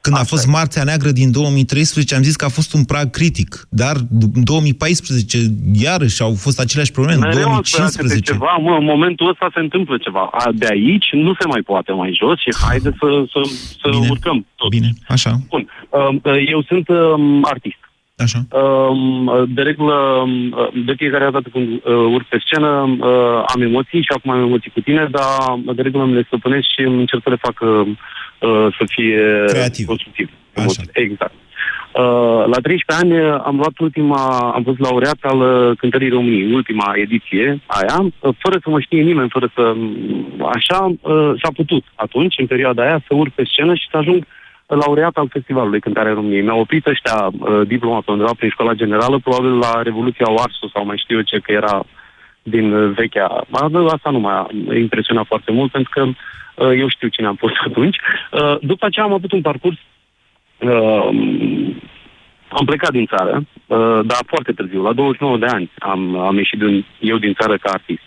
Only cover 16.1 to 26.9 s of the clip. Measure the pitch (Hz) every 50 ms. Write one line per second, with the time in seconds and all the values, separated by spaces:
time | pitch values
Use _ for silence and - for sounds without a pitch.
16.1 | 135 139 - 147 139 143 139 143 156 156 139 - 180 180 160 - 175 170 165 160
17.1 | 156 151 147 143 143 143 143 147 139 127 _ - - _ - _ _ _ _ _
18.1 | _ - 120 117 107 120 123 117 - 135 135 135 135 135 135 131 131 131 131 131
19.1 | 131 127 127 123 120 123 127 123 127 131 139 147 151 147 151 151 147 143 139 135
20.1 | 131 131 131 127 127 123 123 123 113 120 120 - - 123 120 123 139 127 151 143
21.1 | 131 143 139 139 131 139 123 123 - 131 127 113 113 123 - 123 120 120 117 117
22.1 | 120 127 123 - - 113 - - 160 156 151 151 143 139 139 131 127 123 127 123
23.1 | 127 123 123 120 117 117 - - 127 123 123 117 117 127 135 - - 170 147 131
24.1 | 143 131 - 131 127 127 123 120 123 117 - - - 117 107 - 147 156 156 147
25.1 | 131 143 135 135 135 135 135 131 127 123 123 127 123 120 131 135 131 139 135 131
26.1 | 123 120 113 - - 117 - 127 139 139 127 - - - 135 131